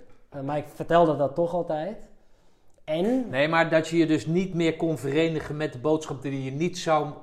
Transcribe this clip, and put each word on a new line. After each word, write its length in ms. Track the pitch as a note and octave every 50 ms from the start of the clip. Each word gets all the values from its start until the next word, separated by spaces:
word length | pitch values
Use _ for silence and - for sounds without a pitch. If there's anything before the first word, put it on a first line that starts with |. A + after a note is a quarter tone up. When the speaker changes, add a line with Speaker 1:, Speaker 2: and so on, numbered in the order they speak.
| - - - - - -
Speaker 1:
Eh, 120 | - C#3+
maar 160 | C3+ C#3 D3
ik 100 | D3+ -
vertelde 480 | - - - D#3 - E3 E3+ E3+ D#3+ D3
dat 200 | C#3 C#3+ C3 -
toch 180 | E3+ E3+ E3+ F3
altijd. 440 | F3 E3+ E3+ D#3 D3+ D#3+ F#3+ A3+ - - - - - - - - _ _ - _ _ - - - - -
En 460 | - G#3 F3 F#3+ A3 B3+ C4 A#3+ -
Speaker 2:
Nee, 180 | B2 C3 D3
maar 220 | D#3 E3 E3 E3 D#3+
dat 180 | D#3+ D#3+ D#3+
je 100 | - E3
je 80 | E3+ E3
dus 180 | D3+ D#3 D3 -
niet 280 | D#3 E3 F#3 G3 F#3 E3
meer 220 | E3+ E3+ D#3+ D#3
kon 220 | - E3 E3 D#3
verenigen 600 | B2+ C3+ C#3 C3+ D#3 E3 E3 D#3+ D3 - - D3
met 160 | D3+ D#3 D3 C#3+
de 60 | B2
boodschap 420 | A#2+ D3+ D#3 D#3 D#3 - D3 C3+
die 220 | - C#3+ C3+ C3+ C3
je 80 | C3
niet 260 | C3+ C#3+ E3+ F3 F3
zou 300 | - - E3+ D#3 D3+ D3 D3 C#3+ -